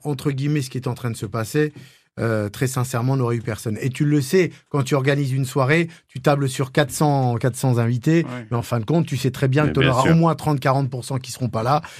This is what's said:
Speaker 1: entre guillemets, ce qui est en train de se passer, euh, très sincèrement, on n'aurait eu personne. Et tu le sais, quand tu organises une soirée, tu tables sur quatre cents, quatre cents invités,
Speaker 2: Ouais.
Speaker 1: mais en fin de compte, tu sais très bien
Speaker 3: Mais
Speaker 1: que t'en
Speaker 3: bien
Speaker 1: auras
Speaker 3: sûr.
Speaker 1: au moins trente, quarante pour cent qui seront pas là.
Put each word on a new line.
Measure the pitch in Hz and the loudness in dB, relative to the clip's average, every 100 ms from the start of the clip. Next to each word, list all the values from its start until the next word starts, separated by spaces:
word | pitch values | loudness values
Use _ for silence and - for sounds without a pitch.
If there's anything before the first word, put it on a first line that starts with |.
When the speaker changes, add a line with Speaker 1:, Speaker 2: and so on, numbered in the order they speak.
| 151 | -6
Speaker 1:
entre | 135 151 | -4 -4
guillemets, | 131 147 151 | -2 -2 -2
ce | 131 | -4
qui | 127 | -6
est | 123 | -6
en | |
train | 123 120 | -6 -6
de | 110 | -6
se | 107 | -6
passer, | 117 110 151 151 - - _ _ - | -6 -2 0 -2 -4 -20 _ _ -6
euh, | 113 110 101 | -2 -2 -2
très | - 127 | -2 -2
sincèrement, | 127 123 120 127 | -2 -2 -2 0
on | 135 | 0
n'aurait | 120 117 | 0 -2
eu | |
personne. | 110 107 117 107 | -4 -6 -6 -4
Et | 135 | -4
tu | 127 | 0
le | 147 147 | 2 2
sais, | 127 185 170 - _ | 4 2 2 -4 _
quand | 143 | -4
tu | 127 | 0
organises | 143 135 143 135 | 2 2 0 0
une | 135 127 | -2 0
soirée, | 143 131 165 165 - _ | 0 2 2 0 -8 _
tu | 131 | -2
tables | 151 143 139 | 2 2 0
sur | 131 127 | -2 0
quatre | - 143 | 0 0
cents, | - 151 139 127 117 | 2 2 4 2 2
quatre | 131 - | -2 0
cents | 131 117 | 0 2
invités, | 113 120 156 165 160 | 2 0 2 2 0
Speaker 2:
Ouais. | 123 107 | -8 -4
Speaker 1:
mais | 117 | -4
en | |
fin | - 120 | -2 -4
de | |
compte, | 104 170 165 | 0 0 0
tu | 131 | -2
sais | 131 | -2
très | - 135 | 0 2
bien | 139 | 2
Speaker 3:
Mais | 151 | 2
Speaker 1:
que | 151 | 4
t'en | |
Speaker 3:
bien | 131 | 4
Speaker 1:
auras | 123 | 4
Speaker 3:
sûr. | 135 | 4
Speaker 1:
au | 165 | 6
moins | 165 156 | 4 2
trente, | 156 139 | 0 0
quarante | 139 135 131 | 2 0 0
pour | 131 - | -6 -6
cent | 131 | -6
qui | 120 | -6
seront | - 120 | -6 -4
pas | 113 | -2
là. | 117 147 - | 0 0 -2